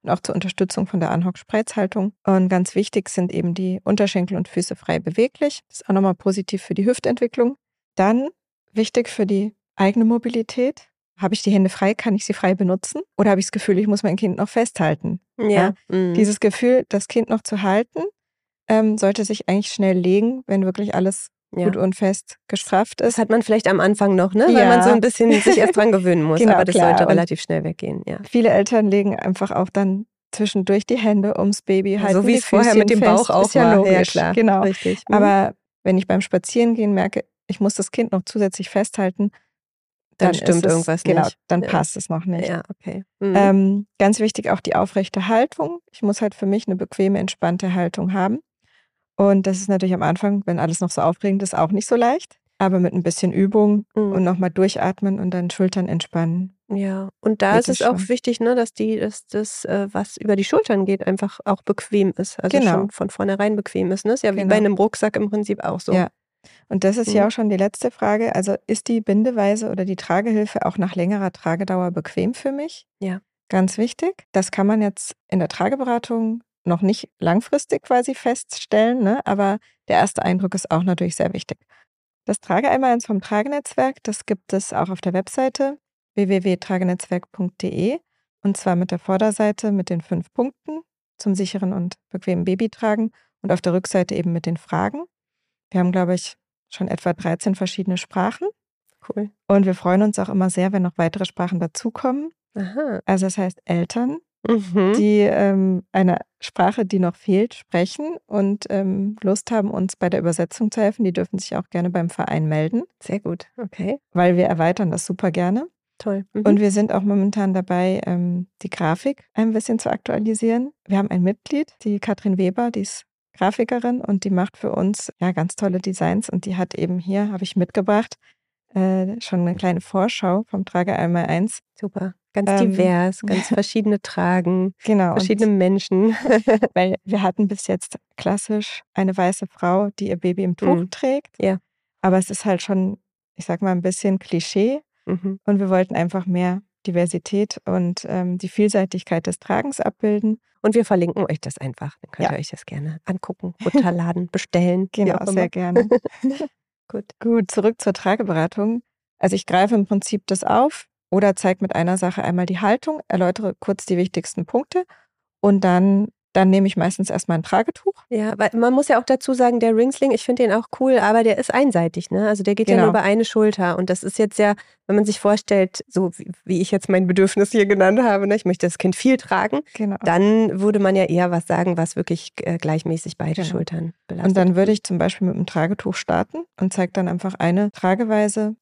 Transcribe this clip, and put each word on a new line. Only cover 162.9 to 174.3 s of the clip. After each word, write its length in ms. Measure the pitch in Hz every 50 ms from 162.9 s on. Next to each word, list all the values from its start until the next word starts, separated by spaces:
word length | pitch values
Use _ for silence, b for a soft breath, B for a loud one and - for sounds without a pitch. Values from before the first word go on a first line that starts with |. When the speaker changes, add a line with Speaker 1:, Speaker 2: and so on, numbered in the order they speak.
| 311 302 -
Speaker 1:
erläutere 480 | - - 180 185 180 185 - 214 185 - -
kurz 240 | - - 196 - -
die 100 | - 185
wichtigsten 500 | 175 185 180 - 175 - - - 185 170
Punkte 380 | - - 240 294 - - 370 370 b b b b b b _ _ _ _ _
und 240 | - 202 196 190 190
dann, 460 | 185 180 180 190 196 196 196 208 - - _ _ _ -
dann 160 | 190 190 190
nehme 180 | 190 196 190
ich 80 | 196 -
meistens 340 | 190 170 190 - - 190 -
erstmal 280 | - 190 - - 170
ein 60 | 160 -
Tragetuch. 500 | - 185 202 - - - - - 392 - _ _ -
Speaker 2:
Ja, 240 | 247 214 214 220 214
weil 120 | 202 214 - -
man 200 | 226 240 247 254
muss 160 | 277 285 -
ja 100 | 277 220
auch 60 | 254
dazu 280 | - 262 262 - 277 262
sagen, 280 | 247 247 240 240 233
der 120 | 233 233 220
Ringsling, 340 | 220 240 269 269 - 277 277
ich 120 | 226 - -
finde 180 | - 247 240 247
den 80 | 208
auch 160 | 196 226 220 - - -
cool, 180 | 262 262 262 220
aber 240 | 196 208 220 233 220
der 140 | 220 196
ist 160 | - - - -
einseitig, 580 | 247 285 269 196 170 170 165 - 175 - -
ne? 160 | 185 190 214
Also 160 | 214 214 196 190
der 100 | 202 208
geht 120 | 214 220
ja 80 | 202 196
Speaker 1:
Genau. 120 | - -
Speaker 2:
nur 20 | -
über 140 | - 208 -
eine 200 | 196 208 226 220
Schulter 540 | - - 220 214 214 208 196 180 175 170
und 120 | 180 185 180
das 140 | 180 - -
ist 160 | 190 - -
jetzt 180 | 214 208